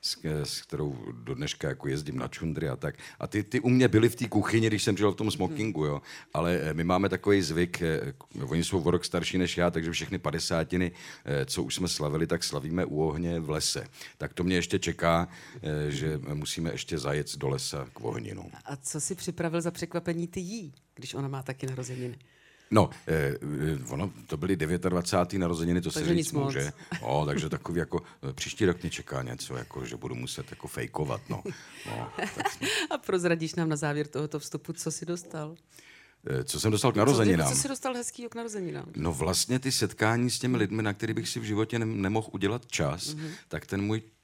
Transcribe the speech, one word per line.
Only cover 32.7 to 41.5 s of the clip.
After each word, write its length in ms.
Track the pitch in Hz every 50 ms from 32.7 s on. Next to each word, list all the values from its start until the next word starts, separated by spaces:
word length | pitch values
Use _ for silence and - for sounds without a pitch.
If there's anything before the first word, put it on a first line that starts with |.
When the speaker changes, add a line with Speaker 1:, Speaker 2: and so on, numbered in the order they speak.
| 427 415
Speaker 2:
<laughs> 100 | 359 311
A 80 | 349 277
prozradíš 580 | - - 202 180 175 175 170 165 160 160 -
nám 140 | 175 170 160
na 60 | 156
závěr 320 | 147 156 151 143 147 151 147
tohoto 320 | - 127 151 151 - 151
vstupu, 340 | 143 - - 147 - - 165
co 180 | - - 170
jsi 140 | 156 - -
dostal? 500 | 160 175 175 175 - - 160 151 151 165 170 _ _ _ - - - - - - - _ _ _ -
Speaker 1:
Eh, 160 | 67 65 64
co 160 | - - -
jsem 120 | - 110
dostal 200 | 107 101 - 127
k 20 | 107
Speaker 2:
Co 20 |
ty-, 40 | -
Speaker 1:
narozeninám? 500 | 104 127 143 123 110 104 92 85 78 69 65
Speaker 2:
co 20 | -
jsi 80 | - -
dostal 260 | 277 - - 262 254
hezkýho 340 | 240 240 - - - 240 233
k 60 | -
narozeninám? 500 | 226 233 233 208 208 185 170 151 - - - -
Speaker 1:
No, 180 | - 76 85 82
vlastně 460 | 67 78 85 92 - - - 123 127
ty 120 | 131 135
setkání 580 | 127 - - 98 - - 110 110 113 117 120 123
s 100 | 117 -
těmi 180 | - 127 127 117
lidmi, 260 | 110 95 95 110 110
na 100 | 107 101
který 200 | - - 110 110
bych 160 | - 110 -
si 100 | - 123
v 40 | 113
životě 360 | 107